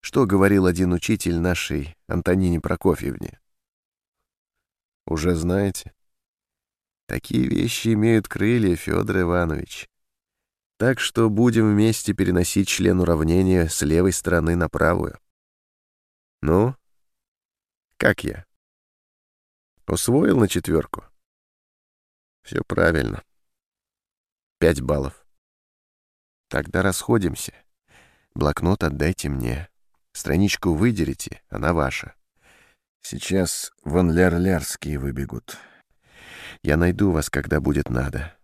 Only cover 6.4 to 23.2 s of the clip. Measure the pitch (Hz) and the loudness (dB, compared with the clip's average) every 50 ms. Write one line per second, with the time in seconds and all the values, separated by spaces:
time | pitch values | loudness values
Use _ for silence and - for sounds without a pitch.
6.4 | _ _ _ _ _ _ _ _ _ _ _ _ _ - - - - - - - | _ _ _ _ _ _ _ _ _ _ _ _ _ -10 -10 -8 -6 -4 -2 -2
7.4 | 64 - - - - 117 - - - 113 113 107 107 117 113 110 101 - - - | 0 0 0 -2 -2 -2 -4 -4 0 0 2 2 4 4 4 2 2 -2 -4 -2
8.4 | 98 110 120 120 107 92 87 80 - - - 90 101 107 98 95 90 85 87 90 | 0 0 2 2 2 2 0 0 -2 -2 -2 -2 0 0 0 0 0 2 0 0
9.4 | 87 82 76 71 - - - - - _ _ _ _ _ _ _ _ _ _ _ | 0 0 -2 -4 -6 -10 -14 -18 -18 _ _ _ _ _ _ _ _ _ _ _
10.4 | _ _ _ _ _ _ _ _ 107 123 131 - - - - 117 113 110 104 104 | _ _ _ _ _ _ _ _ 0 0 0 0 -4 -4 0 2 2 2 4 4
11.4 | 120 123 110 117 110 107 104 101 107 113 113 - - 107 101 - 95 90 90 90 | 4 4 4 4 4 4 4 4 4 2 2 0 -2 -4 0 0 2 2 2 2
12.4 | 90 - - 98 98 - - - 92 92 92 90 90 85 85 78 78 80 85 92 | 2 2 0 0 0 0 -2 0 2 2 4 4 2 2 2 2 2 2 4 4
13.4 | 92 92 92 90 82 80 - - - 73 78 85 92 95 90 - - 85 87 85 | 4 4 4 2 2 0 -2 -4 -2 0 2 2 2 2 0 -2 -2 0 0 0
14.4 | 78 82 85 87 82 78 - - 80 80 87 87 - - - - _ _ _ _ | 2 0 0 0 -2 -2 -2 0 0 2 2 0 -2 -6 -8 -14 _ _ _ _
15.4 | _ _ _ _ _ _ _ _ _ _ _ _ _ _ _ _ _ _ _ _ | _ _ _ _ _ _ _ _ _ _ _ _ _ _ _ _ _ _ _ _
16.4 | - 73 82 95 110 127 135 _ _ _ _ _ _ _ _ _ _ _ _ _ | -2 2 2 2 2 0 -2 _ _ _ _ _ _ _ _ _ _ _ _ _
17.4 | _ _ _ _ _ _ _ _ _ _ _ _ - - 101 - - - - - | _ _ _ _ _ _ _ _ _ _ _ _ 0 0 0 0 -4 -8 -8 -10
18.4 | - _ _ _ _ _ _ _ _ _ _ _ _ _ _ _ _ _ _ _ | -16 _ _ _ _ _ _ _ _ _ _ _ _ _ _ _ _ _ _ _
19.4 | _ _ _ _ _ _ _ _ _ - - 87 - - 120 143 - - - 131 | _ _ _ _ _ _ _ _ _ -4 -4 -2 0 2 2 2 4 4 4 4
20.4 | 107 95 - 90 - - 82 78 - - - - - _ _ _ _ _ _ _ | 4 2 2 -4 -2 0 0 0 0 -2 -10 -14 -14 _ _ _ _ _ _ _
21.4 | _ _ _ _ _ _ _ _ _ _ _ _ _ _ _ _ _ _ _ _ | _ _ _ _ _ _ _ _ _ _ _ _ _ _ _ _ _ _ _ _
22.4 | _ - - - - _ - - 87 82 82 78 60 53 50 - | _ -8 -8 -8 -6 _ -2 0 2 2 2 0 -2 -4 -6 -10